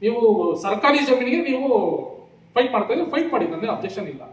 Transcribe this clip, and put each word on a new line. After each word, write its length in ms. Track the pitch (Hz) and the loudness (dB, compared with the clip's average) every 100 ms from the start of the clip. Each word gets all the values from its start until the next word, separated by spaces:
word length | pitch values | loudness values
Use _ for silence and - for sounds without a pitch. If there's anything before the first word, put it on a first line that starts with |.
ನೀವು 540 | 208 233 226 180 170 156 | -2 2 4 4 2 -2
ಸರ್ಕಾರಿ 420 | 196 208 285 285 | -2 2 4 4
ಜಮೀನಿಗೆ 540 | 277 247 247 339 277 | 4 2 2 0 0
ನೀವು 380 | 254 269 214 180 - - - - - - | -2 2 2 2 -2 -6 -14 -20 -20 -4
ಫೈಟ್ 200 | 240 254 | 0 2
ಮಾಡ್ತಾ 200 | 226 202 | 0 0
ಇದ್ರೆ 180 | 285 330 | -2 0
ಫೈಟ್ 220 | 285 165 | -2 -2
ಮಾಡಿ, 140 | 226 170 | -2 -2
ನನ್ನೇ 200 | - 220 | -4 -4
ಅಬ್ಜೆಕ್ಷನ್ 400 | - 196 - 165 | -4 -6 -8 -10
ಇಲ್ಲ. 140 | 131 - | -12 -18